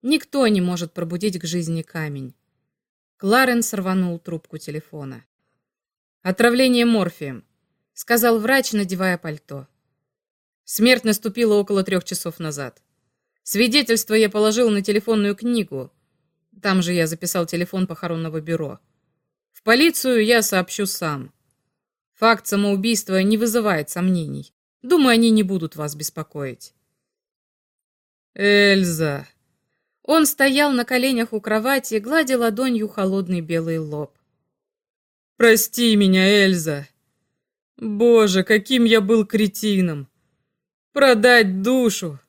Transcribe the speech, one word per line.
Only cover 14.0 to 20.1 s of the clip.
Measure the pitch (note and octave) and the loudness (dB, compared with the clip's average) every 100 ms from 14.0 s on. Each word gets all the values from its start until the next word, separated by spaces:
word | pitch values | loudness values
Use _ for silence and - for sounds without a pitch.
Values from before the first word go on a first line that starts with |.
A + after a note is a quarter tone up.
| - | 0
я | A3 G#3+ | 0 2
положил | G#3 G#3+ G#3+ A#3+ | 2 0 2 0
на | G3+ | 0
телефонную | G3 G#3 G#3+ A3 G3+ G3+ | 0 -2 0 0 0 -2
книгу. | A#3 A#3+ G3 C3+ - _ _ _ _ _ _ G3+ | -4 -4 -4 -8 -12 _ _ _ _ _ _ _
Там | G3+ F#3+ | 0 0
же | E3+ | 0
я | F3 D#3+ | 0 -2
записал | E3 F3 F#3 E3+ | -2 -6 -4 -4
телефон | E3+ F3 F#3+ F#3 | -4 -4 -4 -4
похоронного | D#3+ E3+ E3 E3 D#3 | -6 -8 -6 -6 -8
бюро. | D3+ E3 D3 G#2+ _ _ _ _ _ _ _ | -6 -6 -6 -12 _ _ _ _ _ _ _
В | - | -10
полицию | - A#3+ E4 D#4+ C4 | 2 4 4 2 0